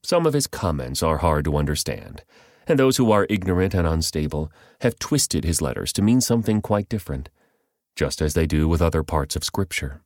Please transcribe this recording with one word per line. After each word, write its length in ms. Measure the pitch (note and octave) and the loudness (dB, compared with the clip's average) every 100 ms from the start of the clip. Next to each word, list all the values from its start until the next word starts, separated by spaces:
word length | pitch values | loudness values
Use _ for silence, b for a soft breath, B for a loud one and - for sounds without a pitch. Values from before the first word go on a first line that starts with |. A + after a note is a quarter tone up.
Some 220 | - F3 D#3+ | 2 2 2
of 80 | |
his 120 | C#3+ - | 0 -2
comments 560 | - F#2 D2 B1+ C#2 | -2 -2 -2 -4 -2
are 160 | E2 D#2 | 0 2
hard 260 | E2+ D2+ | 2 2
to 120 | D2+ D2 | 0 0
understand, 680 | D2 D2 - A#1+ G1+ G1+ _ b b b - | 0 -2 -4 -8 -10 -18 _ b b b 0
and 120 | D3 | 4
those 180 | C3 C3 | 4 4
who 160 | A#2+ | 4
are 140 | G#2 G2+ | 4 4
ignorant 440 | G#2 F#2 F2+ F#2+ | 0 0 2 2
and 120 | F#2 E2+ | 2 2
unstable 640 | D#2+ D#2+ D#2+ D2+ D2+ D#2 b b b | 0 -2 -2 -4 -4 -6 b b b
have 180 | A#2+ - | -4 -2
twisted 460 | - D3 - E2 | -2 -2 0 -2
his 180 | E2+ E2+ | 0 0
letters 300 | C#2+ A1 - | -2 -4 -4
to 100 | - | 0
mean 180 | G#2 B2 | 4 4
something 400 | - A#2 A2 G#2+ | 4 0 2 -2
quite 280 | - G#2 G2+ | 0 -2 0
different, 420 | A2 - C#2 - _ _ _ _ _ _ | -6 -6 -8 -10 _ _ _ _ _ _
just 260 | - C#2 - | -6 -4 -2
as 140 | D2+ | -2
they 120 | E2+ D#2+ | 0 0
do 220 | D2+ D#2+ | 2 2
with 140 | E2 | 2
other 200 | E2 D#2+ | 2 0
parts 340 | D2 D#2 C#2+ - | -2 -2 -2 -4
of 80 | |
Scripture. 560 | - - F#2+ - C2+ D2 | -4 -4 -4 -4 -8 -12